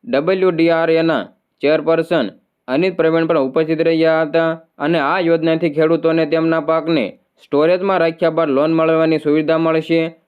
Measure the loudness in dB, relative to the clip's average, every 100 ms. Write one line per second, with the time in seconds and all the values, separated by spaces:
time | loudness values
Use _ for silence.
0 | -2 -2 0 0 0 2 2 2 2 2
1 | 2 0 -4 _ _ _ 0 0 0 -2
2 | 0 -2 -2 -8 _ _ -6 -2 -2 0
3 | 0 0 0 0 0 -2 -2 0 0 2
4 | 2 2 0 0 -2 -4 _ -8 -2 0
5 | 0 -2 0 0 0 0 -2 0 0 2
6 | 0 0 0 0 0 -2 0 -2 0 -2
7 | -2 -8 _ _ _ 0 2 2 0 0
8 | 0 0 -2 0 0 0 0 0 2 2
9 | 0 0 0 0 0 0 0 -2 0 -2
10 | -2 -8